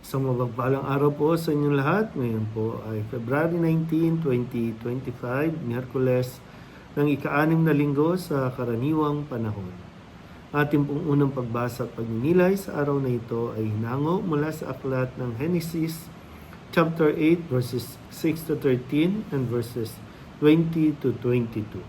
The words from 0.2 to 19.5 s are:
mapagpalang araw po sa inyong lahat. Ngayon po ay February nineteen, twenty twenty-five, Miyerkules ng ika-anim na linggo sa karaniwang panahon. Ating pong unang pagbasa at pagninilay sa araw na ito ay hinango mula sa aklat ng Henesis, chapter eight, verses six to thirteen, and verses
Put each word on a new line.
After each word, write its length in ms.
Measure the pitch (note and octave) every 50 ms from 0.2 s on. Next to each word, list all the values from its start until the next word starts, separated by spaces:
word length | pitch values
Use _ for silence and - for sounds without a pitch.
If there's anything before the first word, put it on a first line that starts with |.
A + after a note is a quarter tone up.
| C3+ C3
mapagpalang 560 | B2 A#2+ B2+ A#2+ A2 A#2+ B2 B2+ C3+ C3+ C3+
araw 320 | C#3 C3+ C#3+ C#3+ D3 C#3+ -
po 160 | D3 D3+ E3+
sa 160 | D#3+ E3 D#3+
inyong 320 | D3+ D3 D3 D3 C#3+ C#3
lahat. 320 | C3+ D3 E3+ G3+ A3 A3 -
Ngayon 320 | D3 B2+ A#2 A2+ A2 G#2+ G#2+ A2
po 240 | A2+ A2 A2+ A#2+ - - A2 A2
ay 80 | G#2+ G#2 -
February 480 | - B2 A#2 A#2 C3+ D3 D#3+ E3 E3+ F3
nineteen, 640 | E3 E3 E3 D#3+ D#3+ - D#3 D#3+ E3 E3 E3 D#3+
twenty 560 | E3 C#3 B2 B2 B2 A#2+ - A#2 A#2 A2+ A2 A2
twenty-five, 720 | A#2 A#2+ A#2+ C3 B2+ - B2+ - - B2 B2 C3+ D3+ E3 D#3+ D#3+ -
Miyerkules 720 | A#2+ A#2 B2 C3 - - C3+ C3 C3 B2+ B2+ B2+ B2+ - - - - - - - - - - - - -
ng 160 | - C#3+ D3+ C#3+ C3+
ika-anim 480 | - D3+ C#3+ C#3+ D3+ D#3 E3 D#3+ E3
na 80 | D#3+ D3+
linggo 400 | C#3+ D3 D3 C#3+ C#3 D3+ E3 E3+
sa 400 | F#3 F3 - D#3 C#3 C3 B2+ B2+
karaniwang 720 | C3 B2 A#2 A#2 A2+ B2 D3 D#3+ D#3 D3+ D3 D3 D3 C#3+
panahon. 480 | D3 C3+ A#2 A2+ A2 G2+ G2 F#2+ F2+ F#2 - - - - - - - - - - - - - - - -
Ating 320 | D3 D3 D3 - D3 C#3+
pong 240 | C#3+ C#3+ C#3+ F3+ D3+
unang 240 | C#3+ C#3+ C#3+ C3+ C3+
pagbasa 560 | C3 A#2+ A#2 A2+ A#2+ A#2+ A#2+ - - B2+ A2+
at 80 | - -
pagninilay 560 | A2+ A2+ A2+ A2 A#2+ D3+ F3 F3+ F3+ F3+ G3
sa 320 | G3 - - - D3+ C#3+
araw 160 | C#3+ C#3+ C#3
na 160 | C3+ B2+ B2 A#2+
ito 320 | A#2 - A#2 A#2 A#2 A#2 - A2
ay 80 | A2
hinango 560 | A2 G#2+ G#2+ A2+ A#2 B2 C#3 D3 D#3 F3 G3
mula 320 | - F#3 D3+ D3 C#3+ D#3 D#3
sa 240 | D#3 - - B2+ -
aklat 320 | - C3+ C3 B2+ B2+ B2 - A2+
ng 240 | - A#2+ A#2 A2+
Henesis, 640 | C#3+ E3 F3+ E3+ D#3+ - - E3 D#3+ D#3+ - - - - - - - - - - - - - - - -
chapter 400 | - F3 E3 D#3+ E3 - D#3+ D3+ - E3
eight, 240 | D#3 D#3 E3+ F3 E3+ -
verses 480 | B2+ B2+ A#2+ - B2+ B2 - - - - - - -
six 320 | - - D#3+ D#3 - -
to 80 | - D#3
thirteen, 720 | C#3 - C#3+ B2+ B2 - - D3 D3 D#3+ F3+ G3+ G#3+ G#3+ - -
and 160 | C#3 C3
verses 480 | A2+